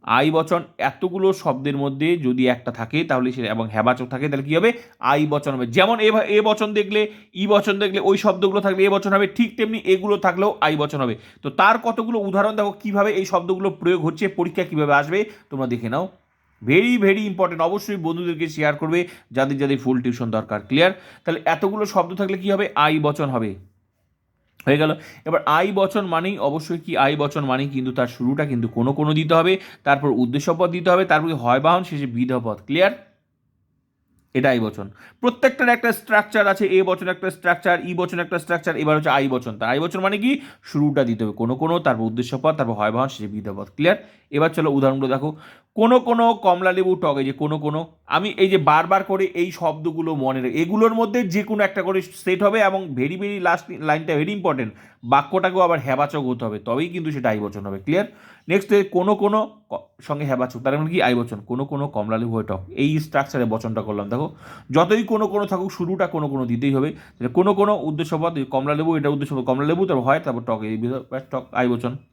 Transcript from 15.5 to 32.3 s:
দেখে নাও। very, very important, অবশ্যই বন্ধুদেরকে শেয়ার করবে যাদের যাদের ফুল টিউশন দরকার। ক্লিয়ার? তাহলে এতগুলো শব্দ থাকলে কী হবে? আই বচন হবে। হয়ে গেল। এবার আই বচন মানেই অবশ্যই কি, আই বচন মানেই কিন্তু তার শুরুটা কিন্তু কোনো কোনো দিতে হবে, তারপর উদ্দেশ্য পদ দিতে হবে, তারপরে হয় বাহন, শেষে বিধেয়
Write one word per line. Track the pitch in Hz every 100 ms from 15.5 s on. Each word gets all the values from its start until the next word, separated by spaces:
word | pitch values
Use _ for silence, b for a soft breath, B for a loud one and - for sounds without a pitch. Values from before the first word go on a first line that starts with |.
| 139 127
দেখে | 120 113
নাও। | 131 185 _ _ _ _ _ 110
very, | 151 233 247
very | 196 196 208
important, | 180 180 170
অবশ্যই | 165 202 202 202
বন্ধুদেরকে | 160 165 175 156 160
শেয়ার | 156 151 147
করবে | 160 170 175 B B
যাদের | 127 135 139
যাদের | 135 135
ফুল | 127 127
টিউশন | 123 120 120
দরকার। | 110 107 104
ক্লিয়ার? | - 131 175 196 B B -
তাহলে | 165 -
এতগুলো | 160 196 214 208
শব্দ | 196 170
থাকলে | 180 196 196
কী | 190
হবে? | 196 202 -
আই | 151 156
বচন | 147 147 143
হবে। | 123 113 92 - _ _ _ _ _ _ _ _ _ -
হয়ে | 143
গেল। | 156 151 B B -
এবার | 165 -
আই | 151 196
বচন | 196 190 208 190
মানেই | 165 180 196
অবশ্যই | 123 151 156 170
কি, | 160 165
আই | 139 147
বচন | 147 151 139
মানেই | 127 139
কিন্তু | 135 127
তার | 127 123
শুরুটা | - 123 143 151
কিন্তু | 123 113
কোনো | 117 123
কোনো | 139 151
দিতে | 156 156
হবে, | 165 170 185 B B
তারপর | - 139 143
উদ্দেশ্য | 117 123 139 147 165
পদ | 180
দিতে | 180 175
হবে, | 180 190
তারপরে | 156 165
হয় | 151 120 127
বাহন, | 151 180
শেষে | 180 151 139
বিধেয় | 117 123